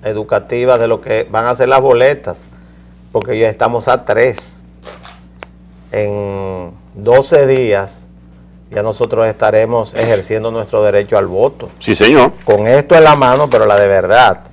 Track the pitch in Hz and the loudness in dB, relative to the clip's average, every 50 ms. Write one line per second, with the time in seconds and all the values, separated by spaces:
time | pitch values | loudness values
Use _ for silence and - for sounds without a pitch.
0 | - 110 107 107 107 - 117 104 - - 120 120 123 127 127 117 117 117 113 104 | -6 -6 -8 -8 -6 -4 -4 -4 -4 -4 -6 -2 0 0 2 2 2 -2 -2 -4
1 | - - 113 110 - - 104 110 117 120 123 117 131 123 135 135 131 135 123 120 | -4 -4 -4 -4 -4 -4 -4 -4 -2 -2 -2 -2 0 2 2 2 2 2 2 2
2 | 127 139 143 143 - - 87 - - - - - - - - - - - - _ | 2 0 0 -2 -8 -14 -14 -14 -18 -20 -20 -20 -20 -20 -20 -20 -20 -20 -20 _
3 | - - - 113 104 120 117 110 113 110 107 - 117 113 120 117 107 131 123 131 | -20 -8 -6 -6 -6 -4 -2 -2 -2 -2 0 -2 -2 -2 -2 -4 -2 -2 -2 -2
4 | - - 104 110 120 131 110 - - - - - - - - - - - - - | -2 -4 0 0 0 0 -2 -6 -14 -20 -20 -20 -20 -20 -20 -20 -20 -20 -20 -20
5 | - - - - - - - - - - - - - - - - - - - 107 | -20 -20 -20 -20 -20 -20 -20 -20 -20 -20 -20 -20 -20 -20 -20 -20 -18 -10 -6 -6
6 | 104 104 101 104 101 98 98 98 98 95 95 92 90 85 87 - _ - _ 101 | -4 -4 -6 -8 -8 -8 -8 -10 -10 -10 -10 -12 -12 -16 -18 -20 _ -20 _ -8
7 | 101 113 120 135 135 - 170 147 139 131 135 131 123 113 101 98 98 98 - - | -2 2 2 2 2 2 2 2 2 2 2 0 0 0 -2 -2 -2 -6 -12 -20
8 | - - - - - - - - - - - - - - - 104 104 113 107 - | -20 -20 -20 -20 -20 -20 -20 -20 -20 -20 -20 -20 -20 -12 -8 -6 -6 -6 -4 -4
9 | 120 110 - 110 113 110 107 - 117 107 104 107 113 113 120 117 107 101 - 113 | -4 -4 -2 -2 -2 -2 -2 -2 -2 0 0 0 0 0 -2 -4 -4 -6 -6 -6
10 | 113 117 113 98 92 - 110 110 107 113 113 113 107 98 - 110 107 104 101 101 | -2 -2 -2 -2 -2 -4 -6 -6 -6 -6 -6 -8 -8 -4 -2 0 0 2 0 0
11 | 104 101 - 104 98 90 90 95 117 143 139 - - - - - - - 110 - | -2 0 -2 -2 -2 -2 -2 -2 -2 -2 -2 -8 -18 -18 -18 -12 -4 -4 0 2
12 | 104 117 147 147 120 - - - - - 107 104 107 113 123 143 147 - 175 165 | 4 4 6 4 4 2 0 -6 -2 0 0 0 2 2 2 2 2 4 4 6
13 | 160 156 151 143 135 123 127 139 151 139 123 110 110 104 104 101 104 98 98 95 | 6 6 4 4 2 0 2 0 0 0 0 0 2 2 2 2 2 2 2 0
14 | 90 90 104 120 127 107 92 - - - | 0 2 2 4 4 4 2 -2 -10 -20